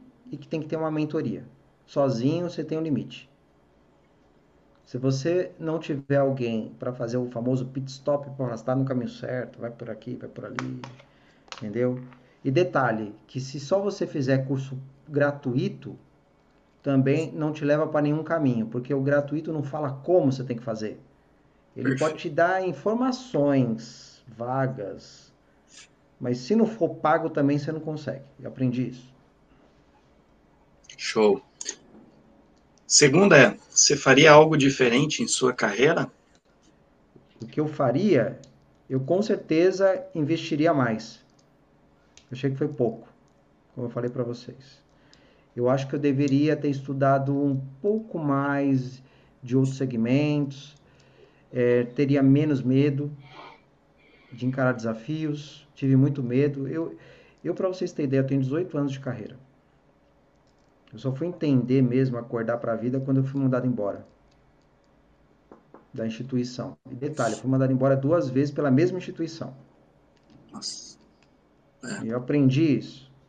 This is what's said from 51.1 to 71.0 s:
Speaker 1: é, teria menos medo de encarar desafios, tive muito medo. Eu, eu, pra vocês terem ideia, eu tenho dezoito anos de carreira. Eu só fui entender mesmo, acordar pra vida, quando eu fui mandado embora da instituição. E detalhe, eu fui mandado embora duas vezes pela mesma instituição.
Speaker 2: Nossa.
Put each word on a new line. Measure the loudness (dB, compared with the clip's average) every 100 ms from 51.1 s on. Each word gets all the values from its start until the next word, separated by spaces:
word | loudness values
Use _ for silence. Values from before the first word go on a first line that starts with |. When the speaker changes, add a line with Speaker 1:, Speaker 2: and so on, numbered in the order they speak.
| _ -20 _ -8
Speaker 1:
é, | 0 2 4
teria | 2 0 2 4
menos | 6 6 4 0
medo | 2 2 2 0 -6 -10 -20 -20 -20 -20 _ _ _ _ _ _ -20
de | -6 -4
encarar | 2 2
desafios, | 2 -2 -6 -6 -4 -4 -6 -10 -20 -20
tive | -2 4 6
muito | 4 0
medo. | -2 2 2 0 -6
Eu, | -6 -6 -10 -20 -20 _ _
eu, | -8
pra | -4 -4
vocês | -2 -6
terem | -4 0
ideia, | 2
eu | 2
tenho | 0
dezoito | 0 -2 -4 -4
anos | -4
de | -4
carreira. | -8 -10 -12 -16 -20 _ _ _ _ _ _ _ _ _ _ _ _ _ _
Eu | -10
só | -6
fui | -4 -6
entender | -4 2 2 4 4
mesmo, | 4 2 0 -2
acordar | -6 -4 -2 -2
pra | -2 -4
vida, | -2 -4
quando | 0 0
eu |
fui | 0 -2
mandado | 0 0 0
embora | -2 -4 -6 -12 _ _ _ _ _ _ _ _ _ _ _ _ _ _ -20 _ -20 _
da | -8 -8
instituição. | -8 -6 -4 -4 -8 -10 -12 -16
E | -10
detalhe, | -8 -2 -4
eu | -2
fui | 0
mandado | 2 2
embora | 2 2 2
duas | 2 0 0
vezes | 0 -2
pela | 0 2
mesma | 4 4 0
instituição. | -8 -8 -8 -8 -14 -14 -20 _ _ _ _ _ _ -20 -20
Speaker 2:
Nossa. | -14 -12 -12 -16 -20